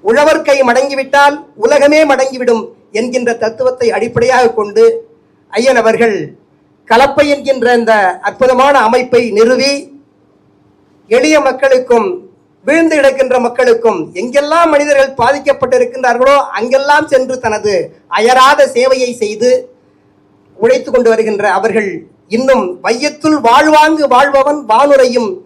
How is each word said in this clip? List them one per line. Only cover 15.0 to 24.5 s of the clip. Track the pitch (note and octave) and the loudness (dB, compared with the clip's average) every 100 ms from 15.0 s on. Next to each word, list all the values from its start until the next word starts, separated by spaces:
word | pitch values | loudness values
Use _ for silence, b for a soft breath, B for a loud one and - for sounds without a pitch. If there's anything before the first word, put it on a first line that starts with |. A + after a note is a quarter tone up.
| C4+ C4+ | 0 0
பாதிக்கப்பட்டிருக்கின்றார்களோ | A#3 C#4+ C#4+ C4+ B3+ B3+ A#3+ C4+ C4 A#3+ C4 C#4+ - | -2 0 -2 -2 0 0 -2 -2 -2 0 2 2 0
அங்கெல்லாம் | F#3+ A#3 C4 C#4 D4 D#4 | -6 -2 -2 2 0 2
சென்று | C4+ B3+ B3+ | -2 -2 -4
தனது | A#3+ G#3+ G#3 F#3+ - b b | -4 -4 -2 -4 -6 b b
அயராத | F#3 A3+ B3+ C4 D4 C4+ | -2 2 4 4 4 2
சேவையை | A#3+ C4 C4 B3 | 2 0 0 -2
செய்து | A#3+ G#3 G#3+ B3 B3+ - _ _ _ _ _ _ _ _ - | -4 -6 -2 0 -2 -4 _ _ _ _ _ _ _ _ -4
உழைத்து | A3 C4 - | 0 0 0
கொண்டு | C4 A3+ | 0 2
வருகின்ற | A3+ A3 G3+ G3+ | 0 -2 -2 -2
அவர்கள், | F#3+ A3 G#3+ G3+ E3 - _ _ | -2 -2 -2 -4 -10 -14 _ _
இன்னும் | A3 C4 B3 F#3 - | -4 0 0 0 -6
வையத்துள் | F#3+ B3 D4 D4 D#4+ D4+ | -4 -4 -4 -4 -2 0
வாழ்வாங்கு | A#3 B3+ D#4 D4+ D4+ D#4 C#4 | 2 2 4 4 2 2 2
வாழ்பவன் | D#4 C#4+ C#4 C#4 | 2 2 2 0